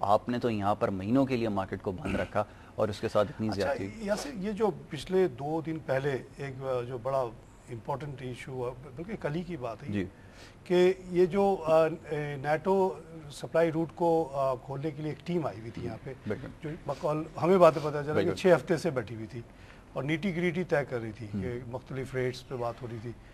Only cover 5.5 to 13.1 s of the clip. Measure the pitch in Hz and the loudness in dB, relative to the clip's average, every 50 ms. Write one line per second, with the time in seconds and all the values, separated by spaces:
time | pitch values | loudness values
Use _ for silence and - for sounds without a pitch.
5.5 | 156 165 147 165 160 156 - - 135 135 135 147 139 123 - - - - 143 139 | -4 -2 -2 -4 -6 -6 -2 0 0 0 2 0 -2 -2 -4 -8 -12 -10 -10 -8
6.5 | 127 127 135 135 127 127 120 120 131 123 110 135 135 135 127 113 113 - - - | -8 -6 -4 -2 -2 -2 -2 -4 -6 -6 -4 0 0 0 0 0 -4 -12 -18 -20
7.5 | - - - - 123 113 104 - 143 131 147 143 135 123 135 127 123 120 - - | -20 -20 -14 -12 -12 -10 -6 -6 -6 -6 -6 -10 -10 -10 -10 -10 -10 -10 -10 -10
8.5 | 131 127 123 123 131 127 135 147 127 139 170 202 220 - - 151 147 175 180 165 | -6 -6 -6 -6 -6 -10 -14 -14 -12 -12 -10 -10 -10 -6 -6 -4 -4 -4 -6 -6
9.5 | 175 143 123 117 113 - 143 - - 104 90 - - - - - - - - - | -8 -8 -6 -8 -8 -8 -8 -4 -2 -2 -4 -4 -8 -16 -20 -20 -20 -20 -20 -20
10.5 | - - - - 180 180 180 185 185 185 - 180 180 175 185 180 156 202 196 196 | -20 -20 -2 2 6 6 6 6 4 2 -4 -2 4 4 4 4 4 4 4 4
11.5 | 196 160 160 156 160 160 160 156 165 165 - 147 156 147 147 147 147 139 131 147 | 2 2 2 4 6 6 6 4 2 -4 -6 -6 -4 -4 -4 -4 -6 -4 0 0
12.5 | 156 156 156 190 190 196 185 190 - - - - | 0 2 4 4 4 4 4 4 2 -4 -10 -14